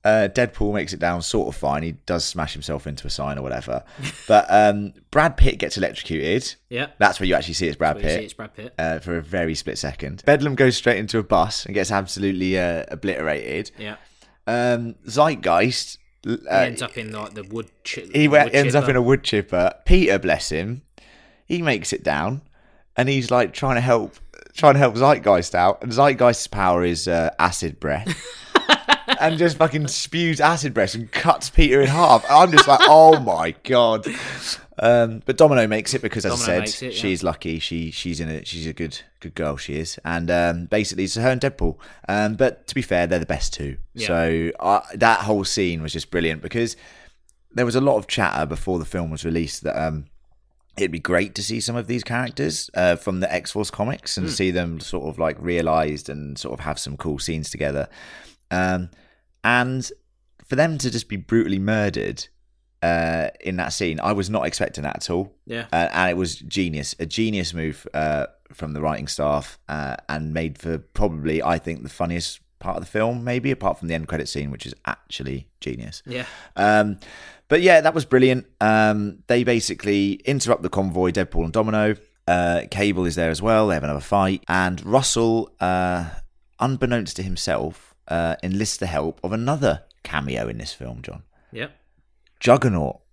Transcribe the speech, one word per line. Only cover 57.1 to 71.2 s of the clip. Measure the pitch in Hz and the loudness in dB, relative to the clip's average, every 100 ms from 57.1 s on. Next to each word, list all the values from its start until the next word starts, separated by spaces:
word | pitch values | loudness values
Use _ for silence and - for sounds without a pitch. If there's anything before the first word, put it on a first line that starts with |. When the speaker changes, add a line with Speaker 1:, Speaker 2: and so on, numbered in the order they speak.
| 71 | -6
Speaker 1:
scenes | - 80 73 | -6 -6 -8
together. | - 76 69 69 - - - - _ _ | -6 -4 -4 -8 -12 -20 -20 -20 _ _
Um, | 90 92 92 90 _ _ _ _ _ | -2 0 -2 -6 _ _ _ _ _
and | 113 120 123 131 123 - _ _ _ _ - | 0 0 0 -4 -8 -14 _ _ _ _ -6
for | 135 | 0
them | 160 156 | 0 0
to | 131 | -4
just | 117 - | -4 -6
be | 104 | -10
brutally | - 113 98 95 | 0 0 2 -2
murdered, | 98 110 104 82 50 - - _ _ _ _ _ | 0 0 0 -2 -6 -8 -14 _ _ _ _ _
uh, | 85 82 82 82 78 - | -2 0 0 -2 -4 -6
in | - 92 | -8 -6
that | 85 | -6
scene, | - 92 78 | -4 -4 -2
I | 90 | -2
was | 104 95 | -2 -2
not | 104 80 | -2 -4
expecting | - - - | -4 -6 -6
that | 71 - | -8 -8
at | - | -4
all. | 90 98 _ - | -4 -4 _ -12
Speaker 2:
Yeah. | 117 117 | -12 -4
Speaker 1:
Uh, | 82 85 | -2 -2
and | 87 92 | 0 0
it | 87 | 0
was | 90 - | -4 -6
genius, | - - 90 76 69 - | -8 -4 -2 -4 -8 -8
a | 80 | -8
genius | - 110 104 80 | -4 -2 -2 -6
move, | 82 80 71 - | -6 -8 -8 -10
uh, | - 78 76 67 _ _ | -6 -2 -2 -6 _ _
from | - 80 | -14 -10
the | 73 | -4
writing | 78 76 71 | -4 -4 -8
staff, | - 73 73 67 - - | -4 -2 -2 -4 -18 -12
uh, | 76 69 62 - | -8 -8 -10 -8
and | 76 78 | -8 -6
made | 78 82 69 | -6 -6 -8
for | 82 80 | -8 -8
probably, | - - 104 80 | -8 -2 -2 -2